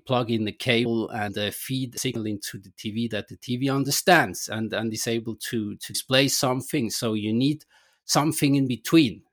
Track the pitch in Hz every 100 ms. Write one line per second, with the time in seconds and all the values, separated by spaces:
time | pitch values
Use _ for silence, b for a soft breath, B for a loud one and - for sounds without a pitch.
0 | - 123 117 113 104 98 - 117 120 113
1 | 107 110 104 104 104 - - 131 131 -
2 | 139 117 107 101 - - 95 - 113 104
3 | 117 107 - 92 - 123 135 139 139 143
4 | - 170 113 87 - 110 110 101 113 110
5 | - 117 113 107 - 117 104 101 - 104
6 | - 131 139 - 131 127 131 156 113 -
7 | 120 110 104 113 135 147 - b b b
8 | - 151 151 - 143 139 131 120 - 165
9 | 131 82 -